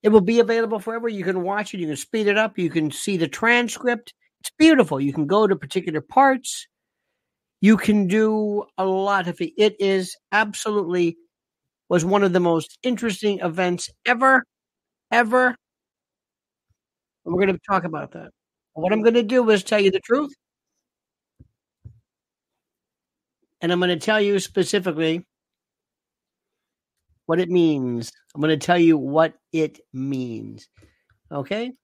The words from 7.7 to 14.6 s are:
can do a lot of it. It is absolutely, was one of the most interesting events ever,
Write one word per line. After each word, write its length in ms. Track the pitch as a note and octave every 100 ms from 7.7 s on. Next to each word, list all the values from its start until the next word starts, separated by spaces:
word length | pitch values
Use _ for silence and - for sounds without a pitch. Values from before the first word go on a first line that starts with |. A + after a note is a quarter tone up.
| A3
can 300 | - G#3 F#3+
do 580 | G#3+ A3 G#3+ G#3+ G#3 - -
a 80 | F#3+
lot 420 | F#3+ G3 G3 F3
of 120 | E3+
it. 120 | E3+ -
It 180 | G#3+ G#3
is 380 | G3 F#3+ F3+ - _
absolutely, 840 | G3+ A3 G3+ G#3+ G#3 E3+ F3+ E3+ E3 _ _ _ _ _ _ _
was 160 | F3
one 200 | E3+ G3+
of 100 | G3
the 60 | F3+
most 380 | F3 E3 D3+ -
interesting 560 | B3+ A3+ A#3 F#3 G#3 G3
events 500 | F3 E3 F3+ F3+ - _ -
ever, 380 | A#3+ C4+ C4 B3 _